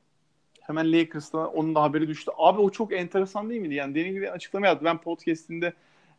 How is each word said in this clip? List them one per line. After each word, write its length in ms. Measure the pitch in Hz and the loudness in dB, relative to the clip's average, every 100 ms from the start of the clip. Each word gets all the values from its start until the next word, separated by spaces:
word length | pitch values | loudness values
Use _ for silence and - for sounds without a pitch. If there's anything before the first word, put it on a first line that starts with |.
| _ _ _ _ _ _ | _ _ _ _ _ _
hemen 320 | - 156 160 | -6 -2 2
Lakers'ta 540 | 165 165 151 - 160 160 | 2 2 -4 -8 -6 -4
onun 280 | 160 160 151 | -2 0 2
da 60 | |
haberi 260 | 147 151 156 | 2 2 -2
düştü. 240 | 151 - - | -4 -8 2
Abi 240 | 165 202 | 4 6
o 80 | 196 | 4
çok 240 | 214 208 | 2 -2
enteresan 560 | 185 175 196 190 208 220 | -4 -2 -2 -2 -4 -6
değil 120 | 240 | -6
miydi? 120 | 165 | -4
Yani 220 | 143 139 147 | -4 -4 -2
Danny 240 | 180 196 | -2 -4
Green 120 | 196 | -6
açıklama 360 | 180 - 196 196 | -8 -8 2 2
yaptı. 180 | 143 160 | 4 2
Ben 120 | 165 | 0
podcast'inde, 760 | 165 170 170 160 - 165 175 - _ _ _ | -4 -4 -2 -2 -4 -6 -6 -6 _ _ _